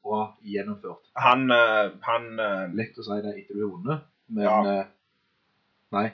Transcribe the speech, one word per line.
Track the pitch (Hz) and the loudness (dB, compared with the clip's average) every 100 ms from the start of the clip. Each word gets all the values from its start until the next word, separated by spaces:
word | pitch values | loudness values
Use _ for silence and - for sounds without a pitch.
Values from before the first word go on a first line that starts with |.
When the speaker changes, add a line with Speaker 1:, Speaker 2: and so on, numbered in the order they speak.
Speaker 1:
bra | 104 107 104 - | -6 -4 -4 -8
gjennomført. | 107 101 101 104 95 - _ - | -8 -6 -6 -10 -12 -16 _ 0
Speaker 2:
Han, | 117 127 135 | 4 4 6
eh, | 120 117 110 101 - | 6 6 4 2 -2
han, | - 117 120 113 | -2 -2 -2 -4
eh, | 110 95 92 92 | -2 -2 -4 -4
Speaker 1:
Lett | 113 - | -6 -8
å | |
si | 110 104 | -8 -6
det | 104 104 | -6 -10
etter | - | -10
du | 101 104 | -6 -6
har | 87 | -6
vunnet, | 101 151 - _ _ | -6 -6 -6 _ _
men, | 110 | -2
Speaker 2:
Ja. | 104 107 101 101 | 2 2 2 0
Speaker 1:
eh, | 98 _ _ _ _ _ _ _ _ _ _ | -4 _ _ _ _ _ _ _ _ _ _
nei, | 101 107 | -2 -2